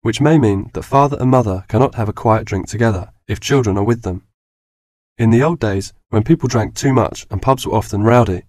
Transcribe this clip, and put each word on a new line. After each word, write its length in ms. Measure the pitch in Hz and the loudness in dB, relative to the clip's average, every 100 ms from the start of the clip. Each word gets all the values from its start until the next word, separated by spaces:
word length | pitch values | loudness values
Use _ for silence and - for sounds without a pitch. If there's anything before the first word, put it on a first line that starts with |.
which 200 | 113 113 | -4 0
may 160 | 139 160 | 2 4
mean 320 | 113 98 - | 2 0 -6
that 100 | - | -12
father 340 | - 135 143 139 | -2 0 0 0
and 120 | 127 | 2
mother 340 | 127 110 95 - | 2 2 -4 -2
cannot 280 | - 131 - | 0 0 0
have 140 | 107 | -6
a 40 | |
quiet 320 | - 117 110 107 | -2 0 0 -2
drink 220 | 98 - | -6 -6
together 440 | 107 117 92 92 _ - | -2 -2 -2 -8 _ -8
if 120 | 101 | -8
children 380 | - 143 110 98 | 0 0 2 0
are 60 | |
with 200 | 107 117 | 0 -2
them. 200 | 110 92 _ _ _ _ _ _ _ _ _ - | -4 -10 _ _ _ _ _ _ _ _ _ 0
In 140 | 113 | 4
the 100 | 117 | 4
old 180 | 147 170 | 2 0
days, 340 | 110 98 - _ _ | -2 -4 -6 _ _
when 140 | 110 | -2
people 240 | 107 165 123 | 2 0 2
drank 280 | 117 104 - | -2 -4 -2
too 180 | 139 | 0
much 320 | 127 95 - - | 2 0 -6 -10
and 100 | 95 | -4
pubs 240 | - 131 - | -2 -2 0
were 100 | 110 | -4
often 280 | - 101 | -2 -2
rowdy 400 | 107 120 104 87 | 2 4 2 -2